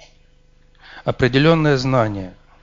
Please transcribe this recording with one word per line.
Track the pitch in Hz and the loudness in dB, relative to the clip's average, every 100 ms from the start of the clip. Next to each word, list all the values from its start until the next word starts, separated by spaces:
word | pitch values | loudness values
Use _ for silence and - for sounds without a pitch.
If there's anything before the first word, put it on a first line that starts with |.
| - _ _ _ _ _ _ _ - - | -20 _ _ _ _ _ _ _ -20 -10
определённое | - - 131 135 151 165 151 139 | -8 -2 0 2 2 2 2 0
знание. | 131 131 107 98 92 - _ _ | 0 0 0 -4 -12 -18 _ _